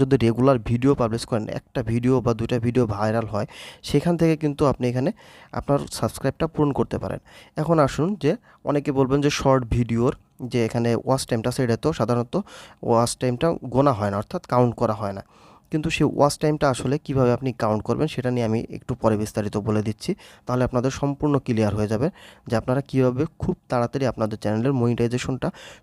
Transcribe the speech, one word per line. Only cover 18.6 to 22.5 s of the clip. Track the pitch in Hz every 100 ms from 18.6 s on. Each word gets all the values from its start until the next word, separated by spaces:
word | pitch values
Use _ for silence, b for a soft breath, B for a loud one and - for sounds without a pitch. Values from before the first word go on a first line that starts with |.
| - 107
একটু | - 127
পরে | 110 107
বিস্তারিত | 107 - 104 107 104
বলে | 107 107
দিচ্ছি, | 107 - 196 B B -
তাহলে | 127 120
আপনাদের | 127 127 -
সম্পূর্ণ | 143 139 151 143
ক্লিয়ার | - 110 107 104
হয়ে | 104
যাবে | 107 151 B B B
যে | -